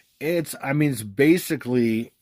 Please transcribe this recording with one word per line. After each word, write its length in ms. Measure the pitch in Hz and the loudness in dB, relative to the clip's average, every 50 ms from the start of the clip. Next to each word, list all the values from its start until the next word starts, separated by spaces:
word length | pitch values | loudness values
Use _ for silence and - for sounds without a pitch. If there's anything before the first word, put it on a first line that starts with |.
| _ _ _ - | _ _ _ -8
It's, 380 | 143 156 175 170 151 - - - | -6 -4 -2 -2 -4 -6 -8 -8
I 100 | - 135 | -6 -2
mean, 200 | 139 151 151 147 | 0 0 0 0
it's 100 | 131 107 | 0 -4
basically 1080 | 110 104 98 110 139 151 180 180 - - 160 123 - 123 127 123 117 117 110 110 117 - _ _ | -8 -6 0 2 4 4 4 4 0 -4 -6 -6 -4 -2 0 2 2 2 0 -2 -4 -8 _ _